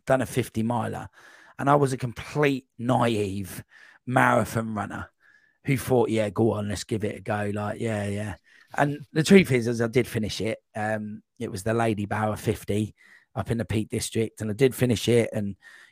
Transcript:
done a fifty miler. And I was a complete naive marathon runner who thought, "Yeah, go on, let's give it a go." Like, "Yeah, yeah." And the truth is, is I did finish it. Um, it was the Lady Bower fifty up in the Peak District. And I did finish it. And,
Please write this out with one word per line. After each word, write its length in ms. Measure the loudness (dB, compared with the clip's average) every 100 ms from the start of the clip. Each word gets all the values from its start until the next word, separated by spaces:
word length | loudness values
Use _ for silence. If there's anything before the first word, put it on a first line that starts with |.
| 0
done 160 | 0
a 40 | 0
fifty 360 | -2 -2 -2
miler. 460 | -2 -2 -4 -8 -12 _ -20 -20 -18 -4
And 120 | 2
I 60 | 4
was 180 | 2
a 40 | 0
complete 720 | -6 -8 -6 0 2 0 -6 -6
naive 840 | 0 2 2 2 -2 -4 -8 -12 -16 -20 -20 _ -2
marathon 680 | 2 4 4 2 -2 -4 -6
runner 340 | -6 -8 -12 _ _ _ _ _
who 140 | -4 -2
thought, 320 | 2 2 2
"Yeah, 200 | 0 0
go 220 | 2 2
on, 160 | 0 -4
let's 160 | -6
give 220 | -6 -4 -4
it 100 | -6
a 60 |
go." 300 | -6 -4 -4 -4
Like, 240 | -6 -4
"Yeah, 260 | -4 -2 -4
yeah." 300 | -4 -6 -10 _ _ _ 0
And 280 | 0 -2 -4
the 100 | 0
truth 300 | 8 8 8
is, 140 | 4 2
is 140 | 0
I 60 | 0
did 180 | 2 0
finish 360 | 0 -4 -4
it. 180 | -4 -6 _ -6
Um, 480 | -4 -4 -6 -12 -16 -10
it 100 | -8
was 140 | -6
the 100 | -2
Lady 320 | 0 0 0 -2
Bower 300 | -2 -2 -2
fifty 580 | -2 -2 -2 -2 -4 -8 _ -20 _ -6
up 160 | -4
in 60 | -2
the 60 |
Peak 260 | -2 -2 -2
District. 520 | -4 -4 -4 -4 -4
And 80 | -6
I 40 |
did 220 | 2 2 4
finish 320 | 2 2 4
it. 200 | 4 2
And, 240 | -2 -6 -8 -16 -20 -20